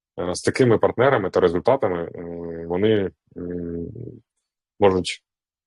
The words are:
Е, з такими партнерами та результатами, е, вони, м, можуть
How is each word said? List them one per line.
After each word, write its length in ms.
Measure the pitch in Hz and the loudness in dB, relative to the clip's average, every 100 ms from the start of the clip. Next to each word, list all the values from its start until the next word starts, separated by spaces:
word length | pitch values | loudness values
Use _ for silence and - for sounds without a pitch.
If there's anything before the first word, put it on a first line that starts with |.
| _ - | _ -8
Е, 160 | 90 90 | -6 -4
з 60 | |
такими 360 | - - 123 104 | -2 2 4 4
партнерами 520 | 92 - 135 120 92 | 2 2 2 2 0
та 100 | 92 | 2
результатами, 720 | 87 85 113 92 104 87 82 87 | 2 2 2 2 0 -2 -6 -10
е, 500 | 85 85 85 82 85 | -12 -10 -10 -10 -6
вони, 440 | 90 107 107 92 - _ 87 | 0 2 2 0 -8 _ -14
м, 500 | 87 87 85 85 85 - - 113 _ _ _ _ _ - | -10 -8 -8 -8 -10 -12 -14 -16 _ _ _ _ _ 2
можуть 440 | 98 92 85 - _ _ _ _ | 4 4 0 -8 _ _ _ _